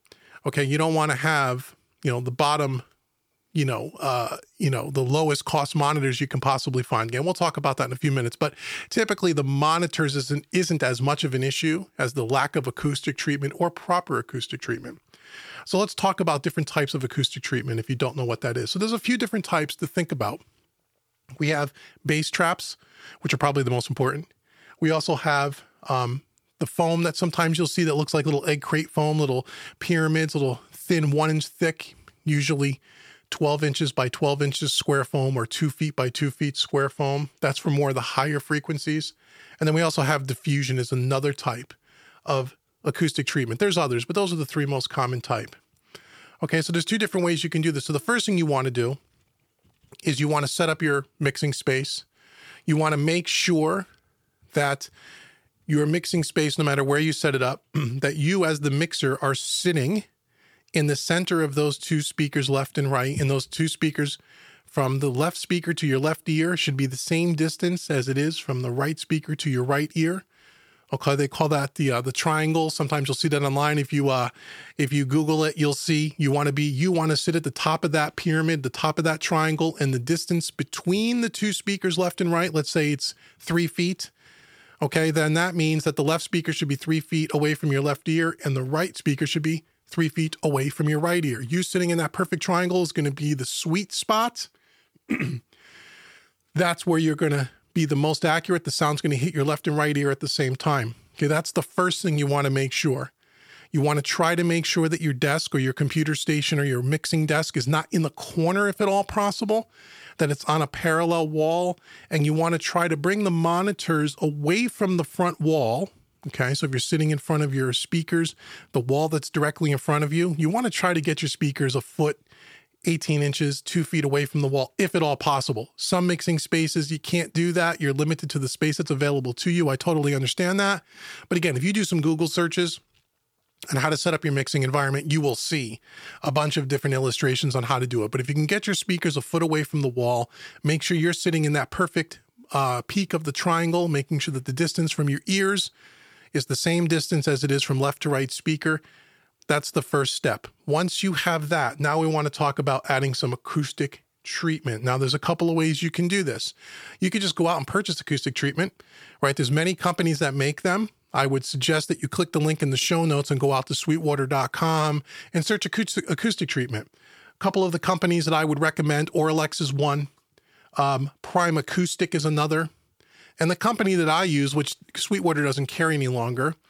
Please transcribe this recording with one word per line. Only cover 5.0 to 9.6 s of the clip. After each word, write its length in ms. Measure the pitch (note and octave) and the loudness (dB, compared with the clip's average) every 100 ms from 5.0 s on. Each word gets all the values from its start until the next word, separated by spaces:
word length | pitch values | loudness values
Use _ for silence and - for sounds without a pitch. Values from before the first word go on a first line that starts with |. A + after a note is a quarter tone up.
lowest 440 | B2+ D3 D#3 C#3+ - | 2 2 2 0 0
cost 300 | D#3 C#3+ D#3 | 0 0 2
monitors 460 | C#3+ D3+ C3+ A#2+ | 2 2 0 0
you 60 | C#3 | -2
can 120 | C3+ | 0
possibly 440 | C#3 C3 - B2+ | 0 0 0 -4
find. 260 | A#2+ A#2 A2+ | 0 0 0
Again, 160 | B2 E3 | -2 -2
we'll 80 | |
talk 240 | F3 E3+ D3 | 0 0 0
about 200 | C#3+ C3 | -2 0
that 80 | B2 | -2
in 60 | |
a 60 | B2+ | -2
few 140 | D3 | -2
minutes, 240 | C3+ A#2 - | 0 -2 -2
but 180 | D3+ - - - - | -4 -4 -12 -12 -4
typically 440 | - A3 G3+ F3+ | -2 0 0 0
the 100 | D3 | 2
monitors 720 | C3+ C#3 | 2 2